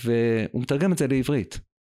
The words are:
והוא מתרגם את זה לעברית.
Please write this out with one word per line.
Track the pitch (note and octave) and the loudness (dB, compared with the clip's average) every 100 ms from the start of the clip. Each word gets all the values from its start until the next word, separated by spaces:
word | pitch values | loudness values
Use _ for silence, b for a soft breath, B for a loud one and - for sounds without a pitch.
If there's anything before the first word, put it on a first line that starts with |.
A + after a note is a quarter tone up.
והוא | A#2 A#2 A#2 A2+ G#2 - | 0 2 2 0 -2 -4
מתרגם | B2 C#3 F#3+ | -2 0 2
את | E3+ | 2
זה | C3+ | 2
לעברית. | C3 B2 C#3+ F2 - - _ | 0 0 -2 -2 -10 -16 _